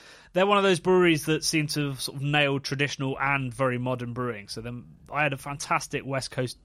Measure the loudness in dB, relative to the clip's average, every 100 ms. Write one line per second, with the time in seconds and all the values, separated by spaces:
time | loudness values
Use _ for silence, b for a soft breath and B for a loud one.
0 | B B B 2 4 6 6 4 6 6
1 | 6 4 2 0 2 0 0 -2 -4 -4
2 | -8 -6 0 2 2 0 -2 -2 -2 -2
3 | -6 -2 -2 -2 -4 -2 0 0 -2 -4
4 | -6 -6 -6 -6 -10 -12 -10 -12 -16 -20
5 | -8 -2 0 -2 -8 -8 -2 -2 0 -6
6 | -4 -6 -4 -4 -6 -6